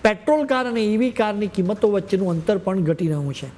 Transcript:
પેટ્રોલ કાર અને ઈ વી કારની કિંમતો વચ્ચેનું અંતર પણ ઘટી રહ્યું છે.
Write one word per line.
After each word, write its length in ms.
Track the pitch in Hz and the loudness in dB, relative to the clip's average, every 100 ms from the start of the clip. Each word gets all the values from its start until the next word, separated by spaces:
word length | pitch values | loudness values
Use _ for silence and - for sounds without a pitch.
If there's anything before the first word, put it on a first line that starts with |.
પેટ્રોલ 460 | 220 208 - 302 285 | 2 2 2 2 2
કાર 180 | 254 247 | 0 0
અને 140 | 233 | 0
ઈ 160 | 214 214 | 2 2
વી 140 | 254 | 0
કારની 400 | 240 214 202 208 - | 0 -2 0 -2 -2
કિંમતો 320 | 180 196 214 | -2 2 2
વચ્ચેનું 380 | 196 190 190 185 | 2 0 -2 0
અંતર 240 | 165 160 202 | -2 0 0
પણ 240 | 190 190 160 | 0 0 0
ઘટી 220 | 156 160 | 0 -2
રહ્યું 220 | 147 143 | -2 -4
છે. 160 | 131 131 | -8 -12